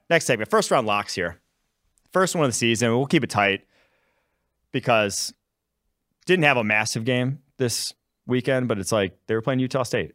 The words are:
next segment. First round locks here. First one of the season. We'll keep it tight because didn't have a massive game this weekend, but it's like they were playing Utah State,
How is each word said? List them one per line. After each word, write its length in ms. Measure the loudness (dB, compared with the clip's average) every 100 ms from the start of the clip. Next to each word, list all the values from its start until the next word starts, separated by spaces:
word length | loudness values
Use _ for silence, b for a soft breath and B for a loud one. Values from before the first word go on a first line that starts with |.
| 0
next 160 | 0 2
segment. 240 | -2 0
First 200 | 0 2
round 160 | 0 0
locks 280 | -2 -4
here. 260 | -4 -6 -8 _ _ _ _ _ _ _
First 220 | 0 0
one 100 | 0
of 40 | 0
the 80 | 2
season. 340 | 0 2 2
We'll 160 | 0 2
keep 160 | 0
it 80 | 2
tight 340 | 2 2 0 _ _ _ _ _ _ _ _ _ _ _
because 600 | -4 2 2 2 -2 -8 -12 _ _ _ _ _ _ _ _ -2
didn't 180 | 2
have 120 | 4 4
a 80 |
massive 400 | 2 0 0 -4
game 360 | -2 -2 -2 -6 _ -4
this 380 | -4 -4 -8 -12 _ _ -4
weekend, 420 | -2 0 -2 0
but 100 | -4
it's 140 | -2
like 240 | 0 -2 -6 -4
they 80 |
were 80 | -4
playing 180 | -2 -2
Utah 220 | -2 -2
State, 300 | -2 -4 -6